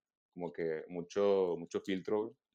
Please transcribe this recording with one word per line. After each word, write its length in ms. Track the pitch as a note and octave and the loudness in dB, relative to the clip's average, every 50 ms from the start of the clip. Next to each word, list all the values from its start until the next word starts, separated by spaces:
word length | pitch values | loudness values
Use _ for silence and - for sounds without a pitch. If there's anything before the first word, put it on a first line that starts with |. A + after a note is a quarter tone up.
| _ _ _ _ _ _ _ | _ _ _ _ _ _ _
como 180 | F2 F2 E2 | -8 -8 -6
que 320 | - - E2 D#2+ D#2 D#2 - - | -4 -2 -2 -2 -2 -4 -6 -8
mucho, 680 | F2+ F2 E2+ - - G2+ G2+ G2+ G2 G2 F#2 F2 E2 | -8 -8 -8 -4 0 2 4 4 6 4 4 2 2
mucho 220 | E2 E2+ - - G2 | -2 -4 -6 -6 -4
filtro, 440 | - G2 F#2+ F#2+ - - G#2+ G#2+ A2 | -2 -2 -2 -2 0 0 0 0 0
güey. 100 | A#2 - _ _ _ | -2 -6 _ _ _